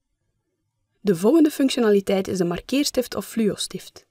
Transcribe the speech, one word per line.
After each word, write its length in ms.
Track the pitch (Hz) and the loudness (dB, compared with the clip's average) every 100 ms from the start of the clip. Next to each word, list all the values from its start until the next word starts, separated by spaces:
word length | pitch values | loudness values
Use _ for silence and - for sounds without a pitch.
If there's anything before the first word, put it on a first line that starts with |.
| _ _ _ _ _ _ _ _ _ _ | _ _ _ _ _ _ _ _ _ _
De 160 | 202 170 | -2 2
volgende 340 | 202 330 302 | 4 4 4
functionaliteit 800 | - 269 - 226 202 196 196 190 | 2 0 2 2 2 2 -2 -2
is 100 | 185 | -2
de 60 | |
markeerstift 720 | 175 175 - 269 294 - 240 | -2 -4 -4 -2 0 -2 -4
of 120 | - 196 | -8 -8
fluostift. 800 | - 214 170 - 180 - - _ | -2 -2 -2 -8 -12 -16 -20 _